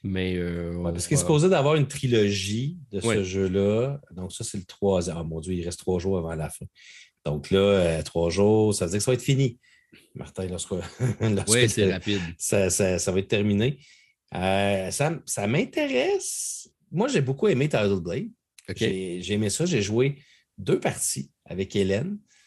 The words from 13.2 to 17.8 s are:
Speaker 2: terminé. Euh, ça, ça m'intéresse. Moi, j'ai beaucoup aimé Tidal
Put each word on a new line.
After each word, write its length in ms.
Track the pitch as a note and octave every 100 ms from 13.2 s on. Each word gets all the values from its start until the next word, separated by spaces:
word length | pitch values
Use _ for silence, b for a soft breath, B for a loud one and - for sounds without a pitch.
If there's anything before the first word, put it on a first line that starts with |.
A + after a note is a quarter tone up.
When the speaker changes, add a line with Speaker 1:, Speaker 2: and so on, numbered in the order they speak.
| F#2+
Speaker 2:
terminé. 520 | G#2+ G#2 G2+ B2 C#3+ b b b b _
Euh, 560 | F2 F#2 G2 G2+ G2 F#2
ça, 260 | - D3 E3 -
ça 220 | - G#2
m'intéresse. 1200 | C#3+ C4 - D4 B3+ E4 G4+ - - - - - _ _
Moi, 160 | D3+ B3+
j'ai 140 | A3+
beaucoup 260 | C3 C3+ G#3+
aimé 180 | C3+ D3
Tidal 300 | A#2+